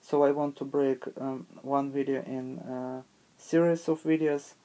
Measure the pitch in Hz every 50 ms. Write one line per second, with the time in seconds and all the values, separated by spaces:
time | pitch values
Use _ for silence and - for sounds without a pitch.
0 | _ - - 143 143 143 143 147 147 147 139 - 143 139 139 143 139 135 131 127
1 | - - - - 131 135 131 127 - _ - - - 135 139 139 139 139 135 139
2 | 139 139 135 131 - - 135 131 127 127 131 - - - 127 127 127 127 131 131
3 | 131 _ _ _ _ _ _ _ - - - 165 170 170 170 165 - - 160 156
4 | - 156 160 156 156 151 147 143 - - - _